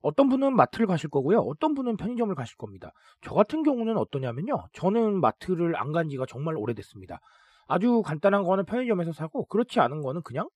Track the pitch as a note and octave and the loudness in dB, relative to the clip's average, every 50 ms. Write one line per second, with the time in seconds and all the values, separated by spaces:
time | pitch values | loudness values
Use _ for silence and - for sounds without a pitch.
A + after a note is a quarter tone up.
0 | - D3+ D3+ - C#4 C4+ B3+ C4 C4+ C#4 C4 G#3+ C3+ - - - A3+ G3 F#3 D#3 | -2 -2 4 4 4 4 4 4 2 2 6 4 4 4 4 -2 0 2 2 -2
1 | - D#3 - D3 C3 C#3+ G3 A3+ - G2+ D3 - - D#4 D4+ C#4 C4 B3 A3+ F#3+ | -2 -2 -2 0 2 4 2 2 2 0 -2 -2 -2 0 0 0 -2 -2 -4 -4
2 | - G#3 B3 A#3 A#3+ G#3 F3+ C3+ B2 G#2+ - _ - G#2 G2 F#2 E2+ D2+ - _ | -4 -6 -2 -2 -2 -2 -2 -4 -6 -10 -10 _ -16 -16 -14 -16 -18 -18 -20 _
3 | _ - _ _ - - - E3+ G#3 - - D#4 D#4 D4+ C#4 A#3+ A3+ A3 A3+ F#3+ | _ -20 _ _ -14 -2 2 2 2 4 2 0 2 2 2 2 0 -2 0 0
4 | A2+ - - C#3+ C3 B2+ A#2 B2+ E3 C4+ C#4 E3 - - _ - - F3+ G3+ A#3 | -2 -2 -4 -6 -4 -4 -6 -6 -4 -4 -4 -4 -4 -8 _ -2 0 2 2 2
5 | A3+ G#3+ G#3 F#3+ D#3 A2+ - _ - - F#3 E3 F3 E3+ E3+ D3+ - C#3 D3+ E3+ | 2 2 2 4 2 2 2 _ -4 -4 -2 0 0 0 0 -2 -2 -2 -2 -2
6 | E3 D#3 C#3 C3+ C3 - - B2 C#3+ E3 D#3+ D#3 - - A#2 G2+ G2 - - G#2+ | -2 -2 -4 -6 -6 -8 -6 -8 -6 -4 -4 -2 -2 -4 -4 -6 -8 -16 -18 -20
7 | F#2 - F2 - _ _ _ _ _ _ _ _ _ _ C#3+ F3 F#3+ B3 A#3+ A#3 | -16 -16 -16 -16 _ _ _ _ _ _ _ _ _ _ 0 2 2 4 2 2
8 | G3+ - D#3 D3+ - G3 G3 G3+ G3 F3 F#3+ F#3+ G3 - - B3 B3+ A#3+ A3 F3+ | 2 0 -4 2 2 2 4 4 2 2 0 0 0 -2 -2 -4 0 0 0 0
9 | E3+ E3 D#3+ - D3+ D#3 _ C#4 - _ - G3+ A#3 - - A3+ D3 A#2+ C#3 D#3 | 0 -4 -4 -6 -10 -8 _ -6 -8 _ 0 0 0 0 2 2 2 2 2 -4
10 | D3 C3 C3+ F3 E3 - A#2+ C3+ G3+ E4 _ | -6 -4 -6 -6 -8 -8 -6 -6 -6 -8 _